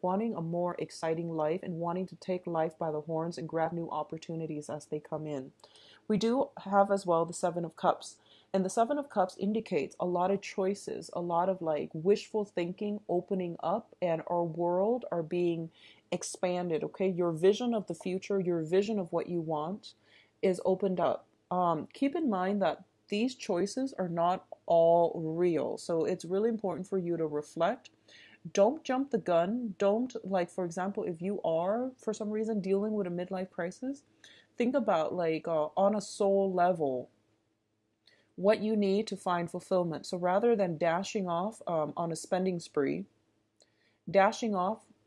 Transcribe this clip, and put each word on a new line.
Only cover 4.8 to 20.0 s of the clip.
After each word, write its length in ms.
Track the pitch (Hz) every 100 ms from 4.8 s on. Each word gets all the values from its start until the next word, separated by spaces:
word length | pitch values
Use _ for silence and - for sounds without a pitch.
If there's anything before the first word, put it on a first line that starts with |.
| -
they 120 | 151
come 280 | - 156 156
in. 260 | 139 135 - - - - - -
We 80 | 208
do 320 | 226 254 - -
have 260 | 196 202 202
as 140 | 196
well 220 | 180 165 165
the 80 |
Seven 320 | - 180 170 165
of 100 | -
Cups, 400 | 180 - - - _ - _
and 100 | 196 185
the 40 |
Seven 280 | 233 233 294
of 100 | 285
Cups 280 | 208 185 -
indicates 580 | 196 220 220 170 - -
a 60 |
lot 260 | 180 175 185
of 120 | 196
choices, 680 | - - 190 202 - 143 165
a 60 | -
lot 280 | 175 170 185
of, 140 | 180
like, 260 | 160 151 156
wishful 500 | 160 175 214 - 220
thinking 560 | 202 - 175 185 208 208 -
opening 480 | 175 180 190 175 165
up, 320 | 165 214 - -
and 200 | 180 165 -
our 160 | 175
world 600 | 170 160 175 180 208 247 -
are 120 | 170
being 480 | 156 175 175 165 160 - - - -
expanded, 760 | 180 - - 180 180 180 156
okay? 240 | 156 - 190
Your 240 | 175 175
vision 400 | 156 190 208 240
of 140 | 226 -
the 80 |
future, 440 | 165 185 190 - 196
your 240 | 175 170
vision 360 | 156 185 208 214
of 120 | 165
what 180 | 170 -
you 120 | 175
want 540 | 160 151 160 208 - -